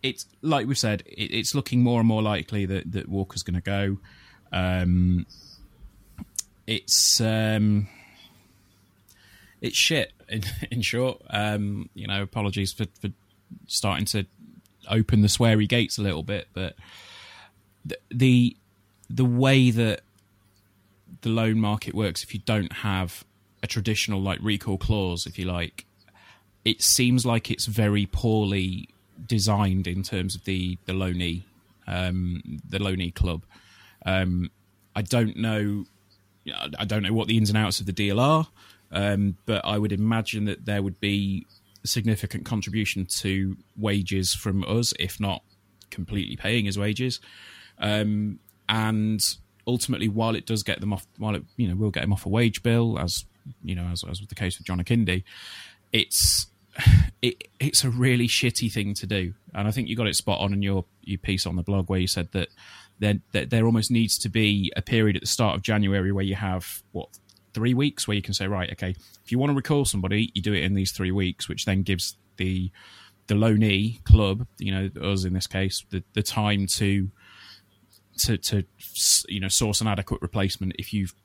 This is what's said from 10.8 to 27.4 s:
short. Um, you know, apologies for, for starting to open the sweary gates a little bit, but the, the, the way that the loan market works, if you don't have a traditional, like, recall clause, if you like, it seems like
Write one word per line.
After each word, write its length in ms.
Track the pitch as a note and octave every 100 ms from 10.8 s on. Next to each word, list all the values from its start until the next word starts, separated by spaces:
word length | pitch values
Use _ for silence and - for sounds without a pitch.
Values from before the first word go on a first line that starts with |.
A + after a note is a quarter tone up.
short. 400 | G#2 A#2 B2+ - -
Um, 580 | G#2 G#2 G#2 G2+ G2+ -
you 140 | - G#2
know, 140 | G2
apologies 500 | G2 - G2+ G2 F#2+
for, 140 | - G#2 _
for 80 | G2+ - _ _ _ - -
starting 380 | - G#2+ E2 G#2
to 200 | A2 F#2+ _ - - _ _ -
open 320 | A2 A2 G#2+
the 60 | G#2
sweary 400 | - A#2 G#2+ G#2+
gates 300 | A#2+ A2+ -
a 40 |
little 200 | G2+ D#2
bit, 240 | D#2+ G2+ -
but 220 | - F#2 - - - - - - - - _ _ _
the, 140 | - - _
the, 460 | B2 C3 B2 A#2+ - _ _ _ _ _
the 160 | A#2+
way 460 | C3 A#2+ C3+ C3+ B2+
that 300 | A2+ A2+ G2+ _ _ _ _ _ _ _ _ _ _ - -
the 60 | A2+
loan 300 | A2+ A2+ A2
market 340 | G#2+ G#2+ -
works, 280 | - G#2 -
if 100 | -
you 60 | G#2
don't 280 | - A2 F#2
have 520 | - G#2+ F#2+ F2+ - - _ _ _
a 40 | G#2+
traditional, 540 | - G#2 G#2+ - G2
like, 200 | F#2+ F2+
recall 360 | G#2 G2 - F#2+
clause, 480 | - G#2+ F#2 F2 -
if 120 | E2+
you 60 |
like, 420 | F#2 F2+ E2+ - - _ _ _ - - _ _
it 180 | - A2
seems 420 | - - B2 B2 A#2+
like 240 | A#2